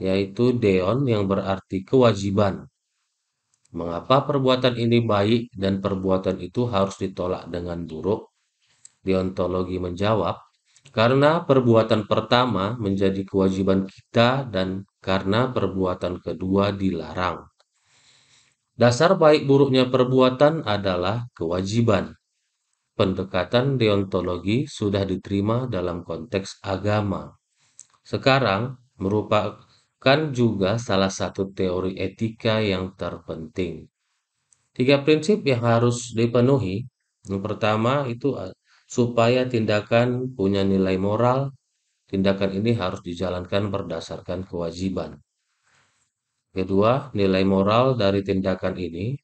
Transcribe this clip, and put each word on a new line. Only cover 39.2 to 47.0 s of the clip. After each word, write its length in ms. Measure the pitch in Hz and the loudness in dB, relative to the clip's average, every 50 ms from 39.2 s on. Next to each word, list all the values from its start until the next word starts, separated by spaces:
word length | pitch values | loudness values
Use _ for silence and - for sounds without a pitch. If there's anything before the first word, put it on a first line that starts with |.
| 113 117 123 127 127 127 | 4 4 4 2 0 0
tindakan 880 | 127 113 110 107 107 104 - - 117 117 120 127 123 123 127 131 - | 0 0 2 2 0 0 0 2 2 2 4 2 0 -2 -6 -6 -4
punya 240 | - 95 98 101 98 | -2 0 0 2 2
nilai 400 | 98 98 98 95 95 92 95 92 | 2 2 2 2 2 2 0 0
moral, 480 | 98 101 104 110 120 123 127 135 139 139 135 _ _ _ _ _ _ _ _ _ _ | 0 0 0 2 2 2 2 0 -2 -4 -8 _ _ _ _ _ _ _ _ _ _
tindakan 560 | _ 98 98 95 98 98 98 101 95 95 98 | _ -2 0 0 0 0 0 -2 -2 -2 -2
ini 160 | 110 117 120 | 0 0 0
harus 240 | 104 92 92 95 95 | 0 -2 -4 -6 -8
dijalankan 720 | - 87 87 87 92 90 90 90 90 - 101 101 104 101 98 | -10 -10 -8 -6 -6 -4 -4 -6 -6 -4 -2 -2 -2 -2 -4
berdasarkan 720 | 98 92 85 82 82 - - 85 - - - 90 90 92 | -6 -6 -8 -8 -10 -8 -10 -12 -12 -8 -8 -8 -8 -8
kewajiban. 720 | - - 85 85 82 82 87 92 95 87 87 80 76 73 73 _ _ _ _ _ _ _ _ _ _ _ _ _ _ _ _ _ _ _ _ _ _ _ _ _ _ - | -8 -8 -6 -6 -6 -6 -6 -4 -4 -4 -6 -8 -8 -12 -18 _ _ _ _ _ _ _ _ _ _ _ _ _ _ _ _ _ _ _ _ _ _ _ _ _ _ -8
Kedua, 560 | 95 92 95 95 98 104 113 127 139 | -6 -4 0 2 2 4 4 2 0